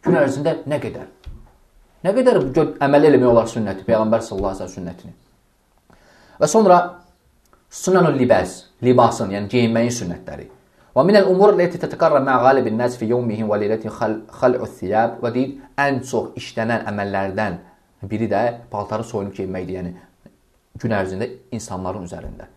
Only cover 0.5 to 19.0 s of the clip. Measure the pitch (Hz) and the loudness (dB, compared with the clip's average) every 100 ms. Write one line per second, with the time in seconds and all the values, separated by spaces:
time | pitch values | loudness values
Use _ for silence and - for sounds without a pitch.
0.5 | 160 - 147 120 - - _ - - - | -4 -4 -6 -6 -10 -16 _ -20 -20 -20
1.5 | _ _ _ _ _ 170 220 254 220 131 | _ _ _ _ _ -2 2 4 4 2
2.5 | 131 151 - 139 143 151 135 123 117 107 | 0 0 0 2 6 6 6 6 4 2
3.5 | 120 104 95 - 113 110 113 - 98 98 | -2 -4 -6 0 0 2 0 -2 -6 -6
4.5 | 95 92 - 90 87 87 - _ _ _ | -6 -12 -10 -12 -12 -20 -20 _ _ _
5.5 | _ _ _ _ _ _ _ _ _ 165 | _ _ _ _ _ _ _ _ _ 2
6.5 | 220 208 175 175 - _ _ _ _ _ | 4 6 6 4 -8 _ _ _ _ _
7.5 | _ _ - - 185 170 135 123 104 90 | _ _ -8 2 4 4 2 2 2 0
8.5 | - - _ 123 127 120 - 107 101 101 | -8 -20 _ 2 4 4 2 -6 -6 -2
9.5 | 123 117 113 117 120 92 82 - 73 - | 0 0 0 -2 -4 -8 -10 -12 -16 -16
10.5 | - _ _ _ - 160 208 185 185 208 | -20 _ _ _ 0 4 4 4 4 4
11.5 | 175 175 175 147 - 165 147 131 127 123 | 4 0 -2 -8 0 2 2 2 4 4
12.5 | 135 117 110 123 123 113 123 120 104 110 | 4 2 0 -2 -2 -2 -2 -2 -4 -2
13.5 | 104 104 110 110 - 110 107 - - 127 | -2 0 -2 -4 -6 -4 -4 -8 -2 0
14.5 | 123 107 - 90 107 117 - 117 120 131 | 0 -4 -8 -2 0 0 -2 -4 -2 -4
15.5 | - - - 143 131 117 113 113 - - | -6 -14 -2 0 0 -4 -4 -4 -10 -12
16.5 | - 113 113 110 104 101 98 98 95 107 | -6 -2 -2 -4 -6 -4 -4 -4 -4 -4
17.5 | 87 - _ _ _ 98 107 110 101 117 | -6 -14 _ _ _ -8 -4 -2 0 -2
18.5 | 120 - 104 101 107 | -4 -10 -10 -6 -6